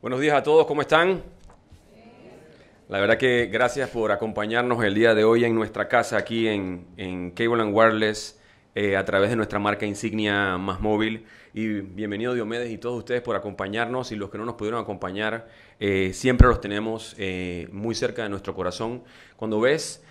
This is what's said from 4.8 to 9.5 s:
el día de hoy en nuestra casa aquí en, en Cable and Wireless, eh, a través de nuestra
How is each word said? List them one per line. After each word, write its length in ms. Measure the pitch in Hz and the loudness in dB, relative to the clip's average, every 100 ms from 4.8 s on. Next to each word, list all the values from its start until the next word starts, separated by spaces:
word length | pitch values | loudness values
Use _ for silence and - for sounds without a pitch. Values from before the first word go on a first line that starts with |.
| 107 | 2
el 80 | |
día 200 | 101 117 | 4 6
de 120 | 107 110 | 6 6
hoy 180 | 117 | 6
en 100 | 117 | 4
nuestra 360 | 113 107 107 101 | 2 -2 -4 0
casa 260 | 120 117 110 | 2 2 -2
aquí 320 | - 113 113 | -2 -2 0
en, 400 | 104 95 90 87 - | 0 -4 -8 -14 -12
en 360 | 95 90 90 | -10 -8 -8
Cable 300 | 87 117 117 | -2 0 0
and 140 | 107 104 | 2 4
Wireless, 640 | 113 110 107 107 - - _ _ _ | 4 4 0 -2 -10 -18 _ _ _
eh, 220 | - 101 98 | -4 0 0
a 80 | |
través 280 | 95 98 101 | 2 2 2
de 40 | 120 | 2
nuestra 240 | 104 | -2